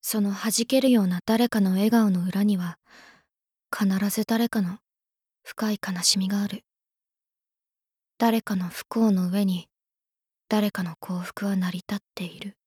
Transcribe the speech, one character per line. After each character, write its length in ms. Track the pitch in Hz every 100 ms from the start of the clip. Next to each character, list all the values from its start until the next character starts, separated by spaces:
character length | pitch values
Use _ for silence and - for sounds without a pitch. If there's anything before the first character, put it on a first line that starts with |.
そ 200 | - 220
の 100 | 202
弾 320 | 196 220 214 233
け 140 | 262
る 100 | 269
よ 120 | 240
う 40 | 190
な 120 | 180 -
誰 240 | 226 240
か 100 | 220
の 120 | 190
笑 180 | 185 214
顔 200 | 233 214
の 140 | 180
裏 180 | 180 190
に 140 | 208 196
は、 220 | 175 165 _ - - _ _ _ _ _ _
必 160 | - 196 190 202
ず 160 | 220
誰 240 | 214 226 233
か 140 | 226
の 160 | 180 196 _ _ _ _ _ _
深 280 | - - 220
い 60 | 208 -
悲 160 | 180
し 160 | 180 196
み 80 | 190
が 140 | 202
あ 60 | 202
る。 180 | 202 _ _ _ _ _ _ _ _ _ _ _ _ _ _ _ _
誰 240 | 233 226
か 160 | - 196
の 140 | 180
不 160 | - -
幸 240 | 226 226
の 180 | 190 180
上 160 | 190
に、 240 | 202 180 - _ _ _ _ _ _ _ _
誰 220 | 214 208
か 140 | -
の 120 | 175 160
幸 180 | - 180
福 260 | 175 -
は 100 | 202
成 160 | 196 180
り 80 | 180 -
立 80 | 202
っ 20 | _
て 100 | -
い 160 | 175 165
る。 160 | 202 -